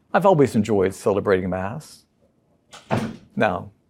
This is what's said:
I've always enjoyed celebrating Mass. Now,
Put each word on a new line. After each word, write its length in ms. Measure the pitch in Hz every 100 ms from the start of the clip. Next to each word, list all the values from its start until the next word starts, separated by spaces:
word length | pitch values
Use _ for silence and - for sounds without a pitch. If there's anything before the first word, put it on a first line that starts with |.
| _
I've 140 | 196 190
always 280 | 165 123
enjoyed 400 | 113 101 101 95
celebrating 540 | - 113 98 104 95 92
Mass. 560 | 92 95 151 - - _ _ _ _ _ _ _ - - - - - -
Now, 360 | - 110 90 104 _ _